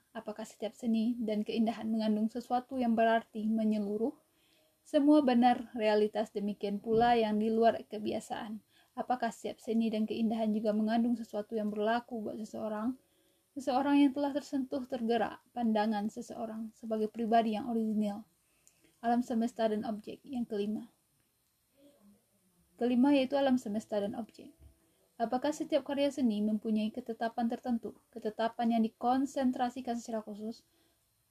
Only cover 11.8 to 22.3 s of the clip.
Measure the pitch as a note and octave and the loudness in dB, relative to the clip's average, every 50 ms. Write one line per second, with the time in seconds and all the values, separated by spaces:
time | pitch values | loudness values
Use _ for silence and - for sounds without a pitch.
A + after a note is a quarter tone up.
11.8 | G#3 A3 A#3 A#3+ A#3+ - B3 A3+ G#3 - - A#3 G#3+ - - A3 A3 G#3+ G#3+ G#3 | 0 0 0 -2 -2 -6 -10 -8 -8 -8 -8 -8 -10 -10 -8 -8 -6 -6 -6 -4
12.8 | A3 B3 C4 - _ _ _ _ _ _ _ _ _ _ - C#4+ B3+ C#4+ B3 C4+ | -4 -4 -6 -6 _ _ _ _ _ _ _ _ _ _ -12 -8 -4 0 0 0
13.8 | C4+ C#4+ C#4+ C#4+ C#4+ C#4 C4 C#4+ C#4+ C#4+ C4+ D4 C#4 - D4+ C4+ B3+ - - C#4 | 2 4 6 6 6 4 4 0 -2 -2 -2 -4 -6 -2 -4 -4 -4 -2 -4 -6
14.8 | B3 - C4+ A#3 A3+ A3 A#3 A3+ G#3 - - - _ _ - B3 A#3+ A3 G#3+ G#3 | -6 -6 -6 -4 0 0 2 0 0 -2 -4 -12 _ _ -6 -2 0 2 2 2
15.8 | G#3 A3 G#3+ G#3 G3+ A3 - B3 - - - - A#3 A3 A3 A3 A3+ A3 - - | 2 0 0 0 -2 -4 -6 -8 -12 -10 -10 -10 -8 -8 -8 -10 -10 -12 -14 -12
16.8 | - A3 A3 A3 G#3+ G#3+ - A3+ A#3 G#3+ A#3 A3+ A3 A3+ G#3+ G#3 - B3 A#3 A3+ | -6 -4 -2 -2 -2 -2 -2 -4 0 4 4 4 4 2 -2 -4 -4 -2 -2 -2
17.8 | A3 A3 G#3+ G#3+ G#3+ G#3 G3+ A3 - _ _ _ _ _ _ _ _ - _ _ | 0 0 0 0 0 -2 -2 -6 -12 _ _ _ _ _ _ _ _ -20 _ _
18.8 | _ _ _ - - A#3 A#3+ A#3+ B3 - B3 A3+ A3+ B3 - - A3+ A3 G#3+ G#3+ | _ _ _ -6 -2 0 0 0 0 0 0 0 -2 -2 -2 -2 0 0 0 -2
19.8 | - A#3 G#3+ G#3 - - - - _ - C#4 A#3+ A#3 - A3+ G3+ G#3 G#3+ G#3+ C4 | -4 -6 -8 -8 -10 -14 -16 -16 _ -10 -8 -6 -6 -4 -4 -4 -2 -2 -4 -6
20.8 | A#3 - _ _ _ _ _ _ _ _ _ _ _ _ _ _ _ _ _ C4+ | -8 -12 _ _ _ _ _ _ _ _ _ _ _ _ _ _ _ _ _ _
21.8 | C#4 C#4+ _ _ G3+ G3+ - _ _ _ | -20 -20 _ _ _ -20 -20 _ _ _